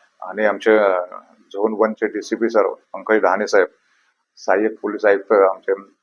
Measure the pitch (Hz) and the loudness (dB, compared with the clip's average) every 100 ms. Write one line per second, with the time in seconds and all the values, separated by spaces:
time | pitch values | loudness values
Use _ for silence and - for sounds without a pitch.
0 | _ _ 92 98 104 98 113 110 101 90 | _ _ -14 -4 -2 0 2 4 4 0
1 | 90 95 - _ _ 98 110 104 110 107 | -4 -12 -20 _ _ -4 -4 0 -2 0
2 | 107 104 - 107 113 113 95 - _ 98 | -6 -6 -8 -4 0 0 0 -4 _ -12
3 | 90 107 92 98 104 101 87 _ _ _ | -2 2 2 0 2 2 0 _ _ _
4 | _ _ _ _ - 98 107 - 104 104 | _ _ _ _ -2 0 -2 -4 -8 -2
5 | 104 98 - 104 95 95 - 98 98 _ | 0 0 2 2 2 0 -4 -6 -6 _